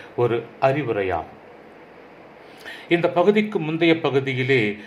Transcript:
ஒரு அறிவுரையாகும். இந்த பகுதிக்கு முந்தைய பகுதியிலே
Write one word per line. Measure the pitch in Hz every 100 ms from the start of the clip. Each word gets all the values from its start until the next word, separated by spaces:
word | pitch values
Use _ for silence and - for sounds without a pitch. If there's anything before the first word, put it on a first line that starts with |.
| - -
ஒரு | 120 117 - -
அறிவுரையாகும். | 135 147 123 104 95 82 78 - - - - - - - - - - - - - - - -
இந்த | 170 165
பகுதிக்கு | 139 180 208 214 185
முந்தைய | 156 160 165 165
பகுதியிலே | 147 135 135 127 123 131 107 101